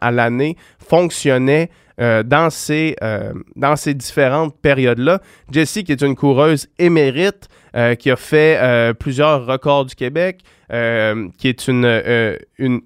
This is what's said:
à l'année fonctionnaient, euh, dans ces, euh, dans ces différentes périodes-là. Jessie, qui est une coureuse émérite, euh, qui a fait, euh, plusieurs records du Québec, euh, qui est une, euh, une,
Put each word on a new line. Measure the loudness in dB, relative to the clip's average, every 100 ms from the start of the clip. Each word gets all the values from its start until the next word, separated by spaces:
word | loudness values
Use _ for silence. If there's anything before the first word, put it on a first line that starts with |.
à | -2
l'année | 0 0 0 -4 -6 -16 _
fonctionnaient, | 0 2 2 -2 0 2 2 2 0 _ _ -4
euh, | 0 0
dans | 2 2 0
ces, | -2 -4 -2 -2 -4
euh, | -6 -6 -8 -12 -16 -4
dans | 0 0
ces | -2
différentes | -6 -4 0 2 2 -2 -2
périodes-là. | 0 2 2 2 0 0 -4 _ -4
Jessie, | -2 -2 -4
qui | -4
est | -2
une | -2 0
coureuse | 2 4 4 2 -4 0
émérite, | 2 4 2 0 -2 -4 -20 _ _ -2
euh, | -2
qui | 0 0
a | -2
fait, | 2 2 4 4
euh, | 2 2 0
plusieurs | -2 -6 0 2 2 -2
records | -4 0 0 -2
du |
Québec, | -6 -6 -4 -4 -6 _ _ -10
euh, | -4 -2 0 -2 -2 -8 -4
qui | -4
est | -2 -2
une, | 0 2
euh, | 0 0 0 0 -4 -12 -6
une, | -4 -4